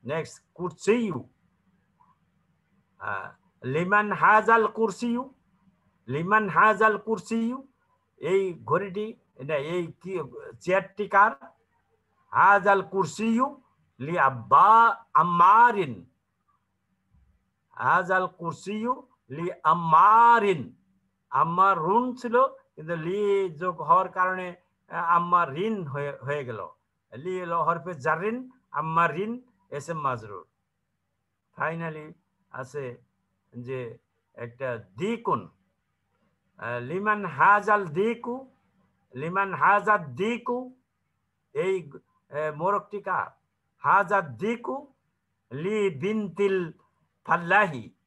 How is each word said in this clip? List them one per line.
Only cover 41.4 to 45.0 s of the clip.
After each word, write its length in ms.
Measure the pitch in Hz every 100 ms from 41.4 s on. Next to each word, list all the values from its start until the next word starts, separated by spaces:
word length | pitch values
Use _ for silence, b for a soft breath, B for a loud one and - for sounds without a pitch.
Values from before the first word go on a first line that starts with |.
| _
এই, 380 | 139 175 190 151 131 _ _ _
আহ, 240 | 143 156 147
মোরগটি 440 | 175 202 - 208
কার? 380 | 196 170 95 _ _ _ _ _
হাজাদ 580 | 139 185 190 202 170 113
দিকু 580 | 202 233 - 262 294 _